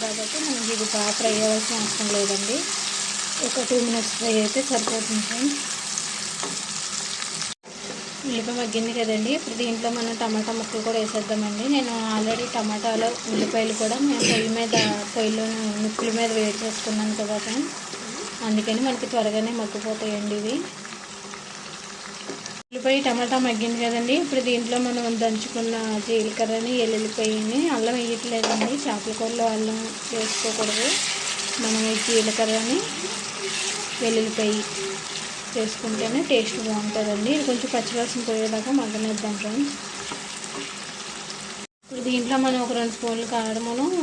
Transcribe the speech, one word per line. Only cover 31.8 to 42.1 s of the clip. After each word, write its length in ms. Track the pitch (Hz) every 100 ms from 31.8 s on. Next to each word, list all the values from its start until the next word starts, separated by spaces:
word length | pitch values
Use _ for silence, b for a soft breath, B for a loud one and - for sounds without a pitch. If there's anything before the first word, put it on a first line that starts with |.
| 220
ఈ 40 | 220 226
జీలకర్రని, 720 | 226 220 208 220 220 226 320 453 - 349 440 - - 392 - 392 - - -
వెల్లుల్లిపాయ 500 | 233 226 220 214 214 214 208 - - - - - - - -
వేసుకుంటేనే 640 | 247 220 - 226 214 226 254 330
టేస్ట్ 260 | 247 214 196 220
బాగుంటుందండి. 640 | 214 208 220 214 208 214 294
ఇది 100 | 277
కొంచెం 200 | 240 262 240
పచ్చివాసన 480 | 220 233 240 254 233
పోయేదాకా 440 | 220 220 214 226 277
మగ్గనిద్దాం 560 | 226 214 220 214 214 202
ఫ్రెండ్స్. 300 | 208 226 285 - - - - - - - - - - - - - - - - - - - 208 _
ఇప్పుడు 180 | - 254 240